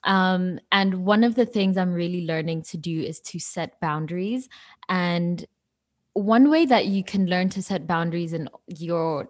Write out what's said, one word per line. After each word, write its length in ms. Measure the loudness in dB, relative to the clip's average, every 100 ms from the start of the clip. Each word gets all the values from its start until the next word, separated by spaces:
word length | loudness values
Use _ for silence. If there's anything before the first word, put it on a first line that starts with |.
Um, 540 | 2 2 4 2 -2 -6 _
and 320 | 0 2 0
one 180 | 2 4
of 100 | 4
the 120 | 2 0
things 300 | 2 0 2
I'm 160 | 0
really 320 | -2 -2 -4
learning 380 | -4 -4 -2 -6
to 160 | -8 -10
do 240 | -6 -4
is 180 | -6 -8
to 180 | -12 -12
set 400 | -10 -8 -8 _
boundaries. 680 | -4 -4 -4 -6 -4 -6 -8 -20 -20 _ -4
And 560 | -2 0 0 0 -4 -8 _ _ _ _ _ _
one 360 | -4 4 6 8
way 160 | 6 4
that 200 | 4 4
you 180 | -2
can 220 | 0 0 2
learn 220 | 2 0
to 120 | -2
set 240 | -4 -6 -2
boundaries 460 | -2 0 -4 -4
in 160 | -6 -8 -14 -18
your 640 | -12 -4 -2 -2 -4